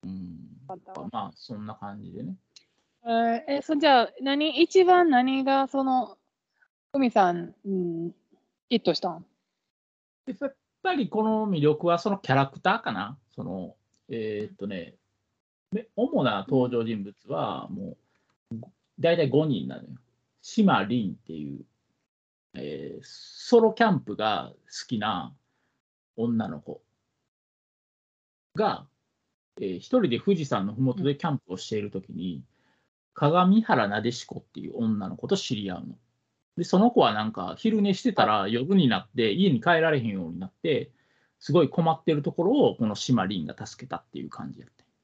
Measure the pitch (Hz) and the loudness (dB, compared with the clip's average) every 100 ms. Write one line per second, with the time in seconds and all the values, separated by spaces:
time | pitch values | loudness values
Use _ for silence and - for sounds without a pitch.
0 | - 95 90 85 - - - 185 - - | -12 -12 -12 -16 -20 -20 -18 -18 -16 -14
1 | - 117 98 - - 107 107 - 101 104 | -10 -8 -10 -12 -16 -14 -12 -12 -14 -14
2 | 95 87 165 190 _ - _ _ _ _ | -14 -12 -12 -12 _ -20 _ _ _ _
3 | 233 226 233 233 311 285 - 311 302 262 | -4 0 2 0 -2 -6 -2 2 6 6
4 | 226 - 262 277 302 262 339 381 359 359 | 4 -2 -2 0 0 2 4 6 8 8
5 | 349 254 254 269 262 269 269 277 269 254 | 8 6 4 0 2 2 2 0 2 0
6 | 240 - _ _ _ _ _ _ _ 277 | -2 -10 _ _ _ _ _ _ _ 0
7 | 254 220 185 175 170 - 202 190 175 165 | 2 4 4 2 -6 -12 -6 -2 -2 -4
8 | 170 - _ _ _ _ _ 233 - 160 | -6 -10 _ _ _ _ _ 0 0 -2
9 | 185 165 180 _ _ _ _ _ _ _ | -2 -8 -16 _ _ _ _ _ _ _
10 | _ _ - - 277 - _ _ 381 359 | _ _ -14 -8 -8 -8 _ _ -4 -2
11 | 202 214 220 220 214 175 147 151 175 170 | -2 0 0 0 0 2 2 2 2 0
12 | 226 196 - 135 135 - - 214 - 104 | 0 -4 2 2 2 0 0 0 -2 -6
13 | 101 139 _ - 110 95 87 - _ _ | -6 -10 _ -14 -10 -8 -10 -14 _ _
14 | _ 120 110 104 104 95 98 95 80 _ | _ -8 -6 -6 -8 -10 -10 -8 -12 _
15 | _ _ _ _ _ _ _ 208 226 - | _ _ _ _ _ _ _ -8 -8 -4
16 | 247 294 131 104 95 135 123 117 113 110 | 0 2 0 0 0 0 2 0 -2 -4
17 | 98 104 - 151 123 78 - - 98 - | -8 -14 -10 -6 -4 -6 -8 -10 -12 -14
18 | _ _ _ _ _ 113 120 _ _ - | _ _ _ _ _ -14 -14 _ _ -2
19 | 156 175 147 135 156 113 65 - - - | 0 2 2 2 2 -2 -4 -10 -14 -20
20 | _ _ _ _ - - 202 123 98 123 | _ _ _ _ -8 2 4 4 2 -2
21 | 98 - _ 80 73 69 - _ _ _ | -2 -8 _ -12 -10 -12 -16 _ _ _
22 | _ _ _ _ _ - 71 73 - - | _ _ _ _ _ -14 -10 -10 -10 -14
23 | - - - - - 233 220 220 226 165 | -18 -20 -20 -18 4 6 6 4 2 2
24 | - 104 110 98 64 - _ - - 117 | -2 -4 -2 -2 -6 -16 _ -16 -8 -4
25 | 107 92 64 - _ _ _ _ _ _ | -2 -4 -6 -14 _ _ _ _ _ _
26 | _ - 117 117 101 76 - 73 _ _ | _ -6 -2 -2 -4 -8 -12 -16 _ _
27 | _ _ _ _ _ _ _ _ _ _ | _ _ _ _ _ _ _ _ _ _
28 | _ _ _ _ _ - 202 - - _ | _ _ _ _ _ -2 0 0 -10 _
29 | _ _ _ _ _ - 98 90 - 254 | _ _ _ _ _ -8 -6 -6 0 0
30 | 190 117 - 196 147 113 98 110 131 214 | 2 -2 0 0 0 -2 -4 -2 -2 0
31 | 143 143 170 139 _ 92 - 110 101 95 | -2 -2 -4 -4 _ -12 -6 -6 -6 -10
32 | - 92 90 76 - _ _ _ _ _ | -10 -10 -8 -10 -14 _ _ _ _ _
33 | _ - 147 170 180 208 220 160 104 104 | _ -2 2 4 6 6 4 2 2 0
34 | 110 - - - - - - - 113 107 | -2 -4 -10 -16 -14 -14 -12 -4 -2 -2
35 | 95 - 123 196 - 113 98 87 - - | -4 -8 -4 -4 -2 -6 -6 -8 -12 -18
36 | _ _ _ _ _ - 175 185 226 240 | _ _ _ _ _ -10 0 4 4 6
37 | 135 107 110 107 90 82 226 214 202 190 | 4 2 -4 -4 -8 -2 0 2 2 0
38 | 254 196 113 107 98 117 135 196 143 98 | -2 2 2 2 2 -2 2 4 4 2
39 | - 127 113 107 196 127 139 165 160 151 | -2 0 0 4 2 4 4 4 4 2
40 | 117 98 82 87 95 _ 165 127 82 _ | -2 -6 -6 -10 -12 _ -2 -2 -2 _
41 | _ _ _ _ - 147 143 - 165 160 | _ _ _ _ 0 2 2 2 0 0
42 | - 151 147 - 175 277 151 92 113 101 | 0 -2 -2 -2 0 4 4 2 -2 -2
43 | - 123 92 101 76 - 107 - 135 - | 0 0 0 -4 -8 -10 -14 -16 -12 -12
44 | _ - 67 - 69 - - _ _ _ | _ -14 -12 -12 -14 -14 -20 _ _ _